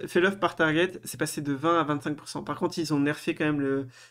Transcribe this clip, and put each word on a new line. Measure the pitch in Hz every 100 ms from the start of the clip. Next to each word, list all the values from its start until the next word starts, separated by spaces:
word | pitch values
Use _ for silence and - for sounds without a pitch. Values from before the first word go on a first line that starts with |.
| -
fail | 202 180
off | 202
par | 175 -
target, | 160 156 185 -
c'est | - 123
passé | 151 -
de | 143
vingt | 139 160 170
à |
vingt-cinq | 147 147 156 147
pour | -
cent. | 151
Par | - 147
contre, | 175 175
ils | 160
ont | 151
nerfé | 143 147 -
quand | 160 151
même | 147
le, | 139 135 135 - -